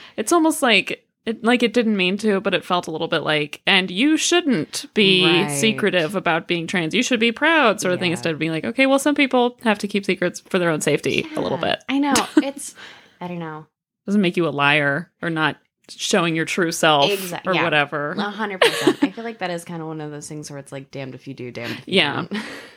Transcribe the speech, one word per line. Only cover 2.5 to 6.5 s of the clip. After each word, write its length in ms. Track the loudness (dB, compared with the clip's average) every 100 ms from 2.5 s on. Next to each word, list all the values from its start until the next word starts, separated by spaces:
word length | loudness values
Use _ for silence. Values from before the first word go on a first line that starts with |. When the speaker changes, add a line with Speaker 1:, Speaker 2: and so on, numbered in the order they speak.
Speaker 1:
it 120 | -2
felt 240 | 0 -2 -2
a 20 |
little 160 | -6 -2
bit 160 | -2
like, 400 | 0 -2 -2 -4
"And 260 | 2 2 2
you 240 | 2 2 2
shouldn't 680 | 2 2 2 0 0 -8 -4
be 320 | 2 4 6
Speaker 2:
Right. 260 | 4 4 2
Speaker 1:
secretive 640 | 0 0 0 0 0 0 -2
about 320 | -2 -2
being 180 | -2